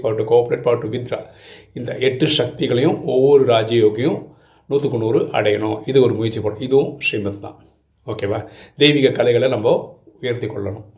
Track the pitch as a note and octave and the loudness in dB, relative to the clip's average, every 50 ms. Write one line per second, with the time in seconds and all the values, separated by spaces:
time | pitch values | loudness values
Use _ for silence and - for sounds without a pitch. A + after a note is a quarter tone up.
0 | - A2+ G#2+ A2 A2+ A2+ A#2 A#2+ A#2+ - A#2+ - - B2 A#2+ A#2 A#2 A2 A2+ A#2+ | -4 -4 -2 -2 0 2 2 2 4 2 -2 -2 0 0 0 0 -2 -6 -6 -8
1 | - - A#2 - - - - - - - - - - _ - C3+ A#2+ B2 B2+ - | -6 -8 -8 -8 -10 -14 -20 -20 -20 -20 -20 -20 -20 _ -14 -12 -10 -8 -4 -2
2 | B2+ C3 B2+ - D3+ D3 - - A#2 G#2 - - D3+ A#2+ B2 B2 C#3+ E3+ - - | -2 -2 0 0 0 0 2 0 -2 -2 -4 -4 -2 -2 0 2 2 0 0 -2
3 | - C3+ B2 B2+ C3+ C#3+ C#3+ C3+ C3 A#2+ A#2 A2+ A2 A2+ A#2+ A#2 G#2+ G#2+ G#2+ A#2 | -2 -2 2 4 6 6 6 6 6 4 4 2 2 2 2 4 4 4 2 0
4 | B2+ E3 G3+ - - - - _ _ _ _ _ _ - C3+ C#3+ C#3 B2 B2 A2+ | -2 -2 -2 -4 -8 -14 -20 _ _ _ _ _ _ -4 -2 -2 0 -2 -2 -2
5 | A2 A2 B2+ D#3+ - - - A2+ G#2+ G#2+ G#2 G#2 G#2+ A2 A2 - - C#3 C3 C3+ | 0 0 0 0 0 0 -2 0 0 0 0 0 -2 -4 -4 -6 -4 0 4 4
6 | B2 A2+ G#2+ G#2+ A2+ A2 A2 G#2+ G2 G#2+ G#2 - C3 B2+ C3 C#3 - - - - | 4 4 2 0 -2 -4 -4 -4 -6 -6 -6 -6 -2 0 2 2 2 0 -4 -6
7 | - - - G#2+ G2+ G2 - - G2+ G2+ - - _ _ _ _ _ _ _ _ | -6 -4 -4 -4 -4 -6 -6 -8 -12 -16 -18 -20 _ _ _ _ _ _ _ _
8 | _ A#2+ G#2+ - D#3+ C3+ A2+ A2 G#2 - - - - - _ - C#3+ D3 D3 C#3 | _ -10 -8 -4 -4 -4 -4 -4 -6 -10 -16 -20 -20 -16 _ 2 4 4 4 4
9 | C3 A#2+ - A#2 A#2+ B2 A#2+ A#2 B2+ C3 B2+ G#2+ G#2+ B2 F3 - - - - _ | 2 2 2 2 2 2 2 2 2 0 0 0 0 0 0 0 -2 -8 -16 _
10 | _ - - _ B2+ B2 A#2 - A#2 G#2+ - G#2 G2+ F#2+ - - - - _ | _ -20 -16 _ -8 -6 -6 -6 -8 -8 -8 -8 -8 -8 -10 -12 -16 -20 _